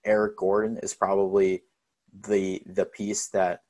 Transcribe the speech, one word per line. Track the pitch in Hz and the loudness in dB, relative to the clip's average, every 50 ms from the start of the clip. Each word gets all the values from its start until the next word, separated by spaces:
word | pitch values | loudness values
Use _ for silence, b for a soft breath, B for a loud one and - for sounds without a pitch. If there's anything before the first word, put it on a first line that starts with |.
| _ | _
Eric | 104 107 107 107 104 104 | 2 2 2 2 0 -2
Gordon | - 95 95 98 104 110 110 113 - - | -2 0 2 2 2 0 0 -4 -6 -8
is | - - | -8 -4
probably | _ - 92 98 98 98 95 95 101 98 92 92 90 _ _ _ _ _ _ _ _ _ _ _ 98 104 - | _ 0 2 2 2 2 2 4 4 4 4 2 -2 _ _ _ _ _ _ _ _ _ _ _ -20 -4 -2
the, | 104 101 95 95 95 - - | 0 0 0 -2 -4 -6 -10
the | - 92 98 95 | -8 -4 -4 -4
piece | - - - 104 101 104 - - - | -4 -4 -8 -6 -6 -4 -6 -6 -4
that | - 101 92 90 90 - _ _ | -2 0 0 0 -2 -6 _ _